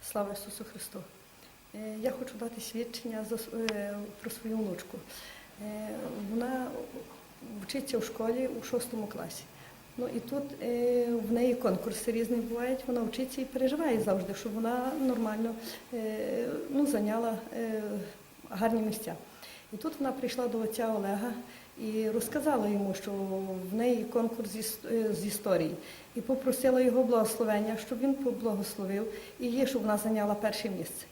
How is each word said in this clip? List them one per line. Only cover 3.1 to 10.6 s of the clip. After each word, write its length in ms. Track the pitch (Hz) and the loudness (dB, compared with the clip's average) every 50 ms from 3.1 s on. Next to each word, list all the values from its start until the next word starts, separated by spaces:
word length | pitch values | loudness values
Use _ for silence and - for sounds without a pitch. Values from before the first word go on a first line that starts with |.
| 220 220 214 214 | -4 -4 -4 -2
за 60 | 233 | -2
с-, 220 | 220 226 - - 226 226 220 | -4 -4 -4 -4 -2 0 0
е, 260 | 214 208 202 202 202 208 208 208 - - | 0 -2 -2 -4 -4 -6 -8 -8 -10 -10
про 100 | - 220 | -8 -8
свою 260 | - - - 226 220 220 | -8 -6 -6 -4 -2 0
внучку. 400 | 220 202 175 - - - - 190 - - - - - - - - - - - - | 0 0 -2 -4 -6 -10 -12 -14 -12 -14 -14 -14 -14 -14 -16 -16 -18 -20 -16 -12
Е, 260 | 202 214 214 214 214 214 214 226 214 - - 202 208 196 | -10 -8 -8 -8 -8 -8 -6 -6 -6 -6 -6 -6 -4 -2
вона 360 | 220 226 240 254 262 262 254 - - - - - - - - - - - - - - - - - 220 208 190 | 0 0 0 0 0 -2 -2 -4 -4 -8 -8 -8 -10 -12 -12 -12 -16 -18 -20 -20 -20 -16 -14 -12 -10 -10 -8
вчиться 340 | - - 277 269 - - 226 | -4 -4 -4 -2 0 0 0
в 60 | 214 | 0
школі 460 | - - - 226 226 233 254 262 254 - 226 | -2 -4 -2 0 2 2 2 2 0 -2 -4
у 20 | 220 | -4
шостому 440 | - - 240 240 - - 220 208 202 | -2 -2 -2 -2 -2 -4 -4 -4 -6
класі. 360 | - - 165 170 - - - - - - - - - - - - - - | -6 -6 -8 -8 -8 -10 -14 -16 -18 -18 -18 -18 -20 -20 -20 -14 -8 -4
Ну, 120 | 247 247 - | -4 -2 -2
і 40 | 233 | -4
тут, 240 | - - 269 285 285 277 - - | -4 -2 -4 -2 -2 -4 -6 -6